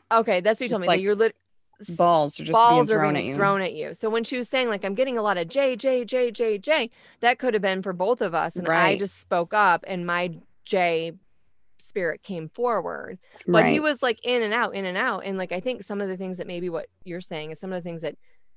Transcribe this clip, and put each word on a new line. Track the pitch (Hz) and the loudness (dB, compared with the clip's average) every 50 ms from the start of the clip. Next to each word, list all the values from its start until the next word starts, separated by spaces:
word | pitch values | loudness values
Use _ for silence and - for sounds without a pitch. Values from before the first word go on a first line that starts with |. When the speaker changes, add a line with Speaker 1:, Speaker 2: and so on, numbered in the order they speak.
| _ - 220 | _ 2 2
Speaker 1:
Okay, | 226 220 233 202 180 | 2 4 4 2 2
that's | 180 208 226 - | 2 2 0 0
what | 262 | -2
you | |
Speaker 2:
It's | 233 | -4
Speaker 1:
told | 247 202 180 | -2 -2 2
me. | |
Speaker 2:
like | 180 175 185 | 2 2 2
Speaker 1:
That | 190 | 2
you're | 202 208 | 0 2
lit-, | 202 226 226 - _ _ _ _ _ _ _ _ _ 202 - | 2 2 0 0 _ _ _ _ _ _ _ _ _ -16 -8
Speaker 2:
balls | 170 160 180 175 170 160 151 143 - - | 0 2 4 6 6 4 2 0 -2 -6
are | 151 | -4
just | 151 160 220 | 2 6 8
Speaker 1:
balls | 233 233 | 8 8
Speaker 2:
being | 240 247 247 214 | 8 6 6 4
Speaker 1:
are | 220 | 4
Speaker 2:
thrown | 214 | 2
Speaker 1:
being | 151 151 147 143 | 2 2 2 0
Speaker 2:
at | - | -2
you. | - 135 | -2 -2
Speaker 1:
thrown | 190 202 196 196 196 190 | 2 2 2 2 2 -2
at | 170 - | -4 -4
you. | 151 151 147 160 | -6 -8 -8 -8
So | - - 220 | -6 -4 -2
when | 214 233 233 | -2 -2 -2
she | - 277 | -2 -4
was | 247 240 - | -6 -6 -2
saying, | - 262 254 233 | -2 -2 0 0
like, | 214 190 196 | -2 -2 -4
"I'm | 196 196 | -4 -2
getting | 196 262 269 247 233 | 0 0 0 0 0
a | 208 | 0
lot | 208 196 180 | 0 0 0
of | 170 165 | -2 -2
J, | - 277 277 262 254 | 0 0 2 2 0
J, | 208 - 269 262 254 240 | 0 0 0 0 0 -2
J, | 202 254 254 247 240 | -2 0 0 0 0
J, | 202 - 240 226 214 202 | 0 -2 -2 0 -2 -2
J," | 196 285 311 311 240 - _ _ _ - _ - | 0 0 0 0 0 -2 _ _ _ -20 _ 0
that | - 240 254 - | 2 2 2 2
could | - 254 214 | 0 0 0
have | 214 190 | 2 2
been | 196 190 190 190 | 0 0 -2 -2
for | 202 180 | -4 -4
both | 175 185 202 247 247 | -2 0 0 0 0
of | 226 185 165 | 0 -2 0
us. | 165 160 165 - - | 0 -2 -2 -4 -4
And | 180 165 | -2 0
I | |
Speaker 2:
Right. | 165 170 180 185 202 | 2 4 4 4 2
Speaker 1:
just | 190 202 190 - - | 0 -2 -6 -8 -8
spoke | - - 196 175 170 170 - | -6 -2 0 0 0 0 2
up | 214 208 185 175 165 - | 4 4 4 4 2 0
and | - 190 180 175 | -4 -6 -6 -4
my | 175 175 175 180 180 165 - - _ _ _ - | -2 -2 -2 -2 -2 -6 -8 -16 _ _ _ -8
J | - - 190 180 175 165 160 165 165 165 185 _ _ _ _ _ _ _ _ _ - - - | -2 0 2 2 2 2 0 -2 -4 -10 -14 _ _ _ _ _ _ _ _ _ -20 -20 -20
spirit | - - - 214 180 160 151 - _ | -18 -10 -6 -4 -4 -4 -4 -6 _
came | - 196 170 160 156 | -10 -10 -10 -10 -10
forward. | _ - 240 247 233 196 175 175 165 143 - - 185 185 _ _ _ - - - 175 | _ -4 -2 0 0 0 -2 -4 -8 -8 -10 -12 -14 -16 _ _ _ -12 -2 2 4
But | 165 - | 4 6
he | 80 - | 6 4
Speaker 2:
Right. | 302 | 2
Speaker 1:
was, | 302 302 294 - - | 2 0 -2 0 -2
like, | 247 220 - - | -2 -4 -2 -4
in | 233 247 247 226 | -2 -2 0 0
and | 208 214 | 0 0
out, | 240 233 196 - | -2 -2 -2 -4
in | 196 196 | -6 -6
and | 185 180 190 | -4 -4 -4
out. | 233 262 214 185 - | -2 -2 -4 -4 -6
And, | 196 196 190 | -6 -6 -6
like, | 185 180 170 | -6 -6 -6
I | 185 | -6
think | 180 254 254 - 196 | -6 -6 -6 -6 -8
some | - 208 202 | -8 -6 -6
of | 202 190 | -6 -6
the | 185 | -6
things | 180 190 185 185 180 | -8 -8 -8 -8 -8
that | 175 | -10
maybe | - 180 175 175 180 | -10 -8 -6 -6 -6
what | 165 160 - - _ _ - | -6 -6 -8 -10 _ _ -14
you're | 190 170 180 180 | -12 -12 -12 -10
saying | - 180 156 151 156 160 | -10 -10 -10 -10 -10 -12
is | - | -12
some | - 190 185 | -10 -8 -8
of | 180 170 | -8 -8
the | 175 | -8
things | 170 165 165 | -10 -8 -8
that | 151 - - - _ - - - - - | -8 -8 -10 -16 _ -20 -20 -20 -20 -20